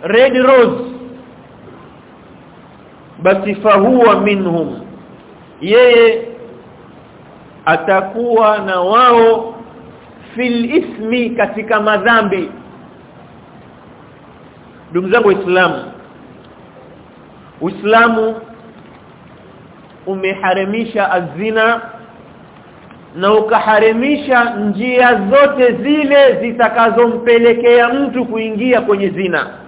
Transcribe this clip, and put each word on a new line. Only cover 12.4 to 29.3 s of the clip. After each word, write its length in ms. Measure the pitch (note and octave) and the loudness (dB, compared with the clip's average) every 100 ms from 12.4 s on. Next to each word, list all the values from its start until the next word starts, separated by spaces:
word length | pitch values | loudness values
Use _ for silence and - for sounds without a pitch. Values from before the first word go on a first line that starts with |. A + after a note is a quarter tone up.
| D#3 - - - - - - - - - - - - - - - - - - - - - - - - | -8 -12 -20 -20 -20 -20 -20 -20 -20 -20 -20 -20 -20 -20 -20 -20 -20 -20 -20 -20 -20 -20 -20 -20 -8
Ndugu 180 | E3 F#3 | -6 0
zangu 180 | A#3 G#3+ | 0 2
Waislamu, 560 | F#3+ F3 F#3 F3 D#3 - - - - - - - - - - - - - - - - - - | 0 0 0 0 -2 -12 -20 -20 -20 -20 -20 -20 -20 -20 -20 -20 -20 -20 -20 -20 -20 -20 -10
Uislamu 760 | E3 G3 G3+ A3 A#3 A3 A3 A3 - - - - - - - - - - - - - - - - - | -10 -6 0 2 2 0 -4 -6 -14 -20 -20 -20 -20 -20 -20 -20 -20 -20 -20 -20 -20 -20 -20 -18 -10
umeharimisha 1040 | F#3+ F#3+ F#3+ G3 F#3 G3 A3 A3+ A3+ F#3+ | -6 -6 -4 -2 -2 -2 -4 -6 -4 -2
azina 680 | F3+ E3+ C#3+ G#3+ A3 A3 A#3 - - - - - - - - - - - - - D#3+ | -2 -6 -8 -4 0 0 -2 -6 -20 -20 -20 -20 -20 -20 -20 -20 -20 -20 -20 -20 -4
na 160 | F#3+ | 0
ukaharimisha 1080 | G#3+ G#3+ A3+ A3 G#3+ A3 A3+ C4+ D4 C#4 B3+ | 2 2 0 2 2 2 0 -2 -4 0 0
njia 680 | A#3 G3+ G#3 G3 B3 B3 B3 A#3 G3 | 0 -4 -6 -4 -2 2 2 2 2
zote 420 | C4+ C#4+ C4 B3 | 2 2 2 0
zile 680 | A3 A#3 D4+ C#4+ C#4+ C4+ - | 0 -2 -2 2 4 4 2
zitakazompelekea 1500 | A#3+ A#3 A3+ A#3 A3+ G#3 A#3+ A3+ A#3 A#3 A#3 A#3 A#3+ A#3+ A#3+ | -4 -2 -2 2 0 2 0 0 2 2 4 2 4 4 2
mtu 360 | C4 C#4+ B3+ | -2 -4 -4
kuingia 560 | A3+ A3 A3 G#3+ B3+ A#3+ | -6 -6 -6 -4 0 0
kwenye 280 | - G3+ G3 | 0 -2 -2
zina. 380 | E3+ F#3 | -4 -4